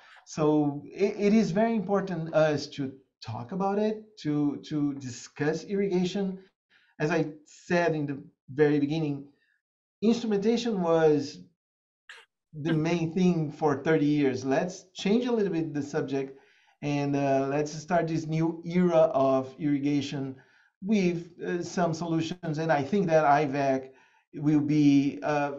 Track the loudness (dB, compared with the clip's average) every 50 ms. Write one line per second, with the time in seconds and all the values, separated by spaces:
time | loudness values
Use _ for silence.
0 | -20 -20 -20 -20 _ -12 -4 0 2 2 4 4 2 0 -2 -6 -10 -12 -4 -2
1 | 0 0 0 0 2 4 4 4 4 2 2 2 2 2 0 -2 -2 0 -2 -2
2 | -2 -2 -4 -6 -6 -2 2 2 2 2 2 -2 -4 -6 -8 -6 -6 -6 -8 -12
3 | _ _ _ _ -14 -12 -10 -10 -10 -8 -6 -4 -2 -2 0 0 0 -2 -2 -4
4 | -10 -16 _ -8 -6 -4 -2 0 0 0 -2 -4 -8 -8 -4 -2 -2 -2 -4 -6
5 | -10 -12 -12 -12 -16 -16 -8 -4 -2 -2 -2 -2 -6 -4 -2 -2 -2 0 0 0
6 | 0 0 -2 -2 -4 -4 -6 -8 -14 _ _ _ _ _ _ _ _ _ _ -6
7 | -4 -2 0 -2 -2 -4 -6 -12 _ _ -20 -20 -6 -2 0 2 2 2 0 -2
8 | -4 -4 -6 -10 -12 -16 _ _ _ -8 0 2 4 4 4 2 0 0 0 -2
9 | -2 -2 -4 -6 -8 -14 _ _ _ _ _ _ _ _ _ _ _ _ _ _
10 | 2 2 2 2 0 -2 -2 0 2 2 2 2 0 -2 -2 0 2 2 4 4
11 | 6 6 4 4 0 -4 -10 -16 -20 -20 _ _ _ _ _ _ _ _ _ _
12 | _ -20 -20 -20 -20 _ _ _ _ _ -14 -8 -2 0 0 0 2 0 0 0
13 | -2 -2 0 2 2 2 2 2 -2 -4 -4 -2 0 0 0 0 2 2 2 4
14 | 4 2 2 2 2 2 0 0 -2 0 0 0 0 -2 -6 -10 -16 _ _ -4
15 | 0 2 2 2 2 2 0 0 0 0 0 -2 -4 -4 -4 -6 -6 -4 -4 -4
16 | -4 -2 -2 -4 -4 -6 -10 -16 _ _ _ _ _ _ _ _ -6 -4 -2 -2
17 | -2 -2 -2 0 0 0 0 0 0 0 -2 -2 -4 -4 -8 -12 -6 -2 0 0
18 | 0 0 -2 -4 -4 -4 -2 0 0 -2 -2 -6 -8 -2 0 2 2 4 6 4
19 | 4 4 4 2 2 2 2 0 -2 -4 -8 -6 -2 -2 -2 0 0 0 0 0
20 | -2 -4 -6 -8 -8 -8 -10 -12 -18 _ _ _ _ _ _ _ -4 0 0 2
21 | 2 2 0 -2 -6 -12 -14 -10 -6 -6 -4 -4 -6 -6 -2 -2 0 0 -2 -4
22 | -4 -2 -2 -2 -2 -4 -6 -8 -6 -6 -4 -4 0 0 0 0 0 0 0 0
23 | 2 2 4 4 6 6 4 4 4 2 0 0 0 0 0 0 -2 -8 -14 _
24 | _ _ _ _ _ _ -12 -4 0 2 2 2 2 2 2 4 6 6 6 6
25 | 4 2 -2 -4 -4 -2 -2 -2 -2 -2 -4